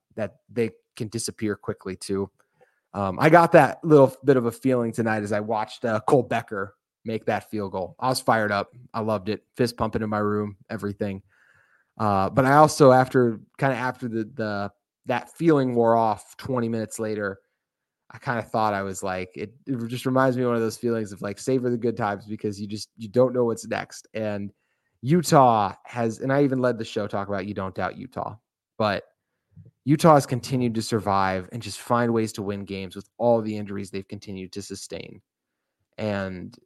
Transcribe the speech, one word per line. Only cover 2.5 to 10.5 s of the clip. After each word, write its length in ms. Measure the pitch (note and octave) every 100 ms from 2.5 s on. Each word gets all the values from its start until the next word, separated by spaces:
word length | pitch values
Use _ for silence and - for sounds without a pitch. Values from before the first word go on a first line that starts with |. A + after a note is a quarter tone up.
| _ _ _ _
Um, 240 | G2 G2 F#2
I 100 | D3+
got 220 | E3+ E3+
that 320 | E3+ C3 -
little 320 | E3+ D3+ C3+ -
bit 140 | C3+ C3
of 80 | A#2
a 60 |
feeling 400 | A2+ C3+ B2+ A#2
tonight 300 | A2+ A2+ A2
as 100 | G#2
I 80 | G#2
watched, 420 | G#2+ A2 G#2+ -
uh, 160 | A#2+ A2 -
Cole 160 | C#3+
Becker 520 | G#2+ A#2 - G#2 G2 _ _ _
make 220 | A#2 A2 -
that 240 | G#2 -
field 240 | G#2+ G2
goal. 240 | F#2+ F2 -
I 80 | B2+
was 140 | B2+
fired 320 | - A2+ G#2
up. 180 | G2+ G2 - -
I 80 | A#2+
loved 260 | A2 G#2 F#2
it. 160 | G#2 _ -
Fist 180 | A#2+ -
pumping 260 | A2 A2+
in 80 | A2
my 100 | G#2+
room, 360 | G#2 G#2 G#2